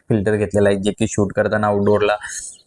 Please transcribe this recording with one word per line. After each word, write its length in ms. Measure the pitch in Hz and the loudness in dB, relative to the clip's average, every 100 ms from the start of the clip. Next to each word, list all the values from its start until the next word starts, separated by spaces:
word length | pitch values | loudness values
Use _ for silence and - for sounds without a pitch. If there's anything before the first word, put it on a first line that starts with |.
| - | -2
फिल्टर 260 | 117 98 107 | 0 0 0
घेतलेला 340 | 104 104 101 | 0 2 2
आहे, 80 | 101 | 2
जे 140 | 101 | -2
की 140 | 95 110 | -2 -2
शूट 260 | - 98 | 0 -2
करताना 340 | - 104 107 107 | 0 -2 0 0
आउटडोअरला 480 | 101 101 104 104 104 - - - - | 2 2 2 2 -2 -6 -14 -14 -18